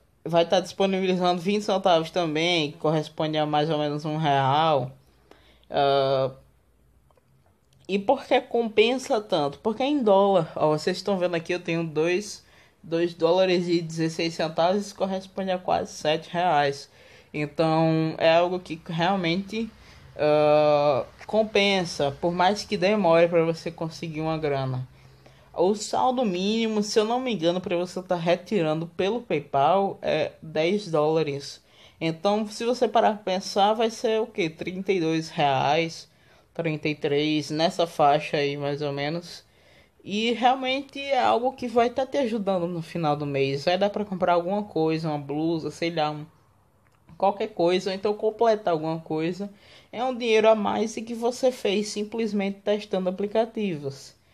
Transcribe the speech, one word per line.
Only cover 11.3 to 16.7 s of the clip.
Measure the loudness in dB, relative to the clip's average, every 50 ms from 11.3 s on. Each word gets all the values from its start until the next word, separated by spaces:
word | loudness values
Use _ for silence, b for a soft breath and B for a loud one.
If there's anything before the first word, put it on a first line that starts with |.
| -2
aqui, | -2 -4 -4 -6
eu | -4
tenho | -4 -4 -4 -4 -4
dois, | -2 -2 0 0 0 0 -2 -4 -6 -14 b b b b b b b b _ -10
dois | -4 -2 -2 0 -2 0
dólares | 0 2 4 4 4 4 4 4 2 2 2
e | 0 0
dezesseis | 0 -2 -4 -2 -2 -2 -2 -2 -4 -4 -2
centavos, | -4 -4 -2 0 2 2 2 2 0 -2
isso | -6 -6
corresponde | -4 -4 -4 -4 -6 -8 -10 -8 -6 -4 -4
a | -4
quase | -4 -2 -2 -2 -2 -2 -4 -8
sete | -4 -2 -2 -2 -2 -4 -6
reais. | -4 -2 0 2 2 2 2 0